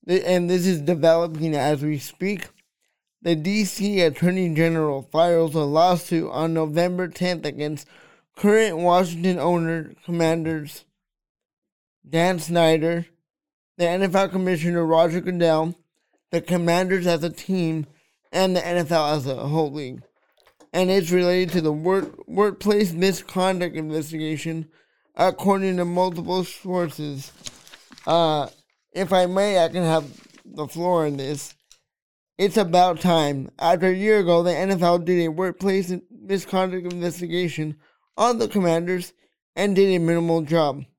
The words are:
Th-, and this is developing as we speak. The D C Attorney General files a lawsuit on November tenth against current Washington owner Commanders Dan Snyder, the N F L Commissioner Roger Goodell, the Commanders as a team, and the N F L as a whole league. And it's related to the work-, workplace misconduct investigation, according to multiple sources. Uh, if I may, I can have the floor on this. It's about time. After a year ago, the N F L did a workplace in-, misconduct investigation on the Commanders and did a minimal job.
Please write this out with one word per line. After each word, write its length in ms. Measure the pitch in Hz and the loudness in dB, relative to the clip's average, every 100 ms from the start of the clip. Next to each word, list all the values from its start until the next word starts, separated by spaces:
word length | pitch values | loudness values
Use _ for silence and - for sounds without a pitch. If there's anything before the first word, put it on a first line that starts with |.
| - | 0
Th-, 160 | 185 | 0
and 240 | - 180 175 | 2 0 2
this 180 | 180 180 | 0 2
is 140 | 175 | 0
developing 720 | 143 175 165 165 170 156 160 | 0 2 4 4 2 -2 -2
as 280 | 147 135 151 | 0 0 0
we 160 | 147 151 | -2 -4
speak. 500 | - - 190 202 - _ _ _ _ _ _ _ | -8 -6 -4 -4 -8 _ _ _ _ _ _ _
The 120 | 170 | -2
D 300 | 170 156 208 | -2 0 0
C 360 | 196 - 196 202 | -2 -2 -2 2
Attorney 520 | 170 135 175 185 180 | 0 2 0 2 0
General 480 | 156 165 165 156 139 | 2 2 2 -2 -2
files 520 | 131 156 170 170 165 | -4 2 4 4 2
a 60 | 156 | 0
lawsuit 640 | 147 151 175 180 - 165 160 | 0 4 4 2 0 -4 -4
on 220 | 135 160 | -4 -2
November 540 | 160 156 151 175 180 180 | -2 -2 0 0 -2 -6
tenth 360 | 170 180 170 | -4 -4 -4
against 440 | 151 139 151 151 - - - _ _ - | -6 -6 -8 -8 -14 -20 -20 _ _ -2
current 400 | 208 214 220 160 | 2 4 4 0
Washington 640 | 175 175 185 165 180 180 | 2 4 2 0 -2 0
owner 560 | 147 175 165 165 156 - | 0 0 0 -4 -6 -16
Commanders 800 | - 170 165 165 156 160 151 - _ _ _ _ _ _ _ _ _ _ _ _ - | -8 0 0 0 -2 -6 -8 -16 _ _ _ _ _ _ _ _ _ _ _ _ -6
Dan 300 | 160 170 185 | 0 0 0
Snyder, 680 | 156 170 165 160 160 170 170 _ _ _ _ _ _ - | -2 2 4 4 2 -2 -6 _ _ _ _ _ _ -4
the 100 | 175 | -2
N 140 | 180 | 0
F 120 | 190 | 0
L 140 | 185 196 | 2 0
Commissioner 560 | 190 185 175 170 175 | 0 -2 -2 0 -2
Roger 360 | 165 160 170 170 | 2 4 4 2
Goodell, 540 | 185 180 170 156 160 175 _ _ _ _ _ | -4 0 2 2 0 -6 _ _ _ _ _
the 100 | 170 | -6
Commanders 680 | 165 175 170 170 185 190 180 | 0 0 2 2 2 0 0
as 180 | 170 | 0
a 60 | 170 | -2
team, 560 | 160 - 190 165 160 147 _ _ _ _ | -8 -4 -2 -2 -2 -6 _ _ _ _
and 240 | 170 190 | 0 2
the 100 | 180 | 0
N 120 | 165 175 | 0 -2
F 160 | 156 | 0
L 140 | 165 151 | 0 0
as 120 | 151 131 | -2 -2
a 80 | |
whole 380 | 131 135 156 151 | -6 -4 -2 -2
league. 300 | 143 135 127 - _ _ _ _ _ _ | -4 -12 -14 -20 _ _ _ _ _ _
And 180 | 170 185 | -2 2
it's 200 | 196 160 | 2 2
related 420 | 180 175 180 185 | 2 2 2 0
to 60 | 180 | 0
the 100 | 156 | 0
work-, 560 | 151 160 196 165 - - | -2 0 -2 -2 -12 -10
workplace 640 | 170 208 202 202 208 208 | 0 0 0 0 2 2
misconduct 840 | 165 185 175 - 185 185 185 175 156 | 0 0 0 -6 -2 0 0 -4 -6
investigation, 920 | 156 156 151 160 156 156 160 165 160 _ _ _ _ - | -6 -6 -8 -8 -6 -6 -6 -8 -10 _ _ _ _ 0
according 600 | 180 185 196 196 190 180 | 0 0 0 0 0 0
to 60 | 175 | -2
multiple 580 | 175 185 170 170 185 | 0 -2 -2 -4 -4
sources. 880 | 180 - 185 180 170 - 151 139 139 - - - - - _ - - | -4 -10 -6 -4 -4 -6 -10 -10 -14 -18 -20 -20 -20 -20 _ -14 -2
Uh, 420 | 165 165 151 131 - _ _ _ | 2 2 0 -4 -10 _ _ _
if 200 | - 185 | -6 0
I 140 | 190 180 | 2 2
may, 320 | 185 202 190 | 2 2 2
I 40 | 165 | 2
can 160 | 180 | 2
have 200 | 170 160 147 - - _ | 0 0 -2 -16 -20 _
the 220 | - - 147 | -20 -10 -10
floor 380 | 160 175 175 156 | -4 0 2 0
on 100 | 139 | -2
this. 380 | 135 147 - - _ _ _ _ _ _ _ _ | -6 -8 -10 -20 _ _ _ _ _ _ _ _
It's 180 | 196 185 | 0 2
about 420 | 185 175 180 170 | 2 4 4 2
time. 500 | 180 165 147 139 131 _ | 2 4 2 -2 -8 _
After 280 | 160 180 185 | 0 2 2
a 60 | |
year 240 | 185 208 214 | 0 2 2
ago, 240 | 175 170 | 4 4
the 120 | 175 | 4
N 160 | 156 190 | 0 0
F 120 | 190 | 2
L 160 | 175 175 | 2 2
did 260 | 170 180 | 2 0
a 40 | 165 | 0
workplace 600 | 160 185 - 196 190 180 | -2 -4 -2 0 0 -2
in-, 120 | 180 - | -6 -10
misconduct 840 | - 196 196 185 190 185 185 175 | -20 -6 -6 -2 -2 -2 -2 -8
investigation 840 | 175 175 165 175 170 180 147 156 151 _ _ _ - | -6 -6 -6 -6 -4 -4 -4 -8 -8 _ _ _ -2
on 200 | 226 233 | 0 0
the 100 | 220 | -2
Commanders 640 | 208 180 165 175 180 175 _ _ _ _ | 0 2 2 0 -6 -6 _ _ _ _
and 200 | - 202 | -4 0
did 200 | 190 196 | 2 4
a 40 | 185 | 4
minimal 440 | 165 170 170 165 | 2 2 2 0
job. 420 | 151 165 151 139 135 | 2 2 2 -2 -10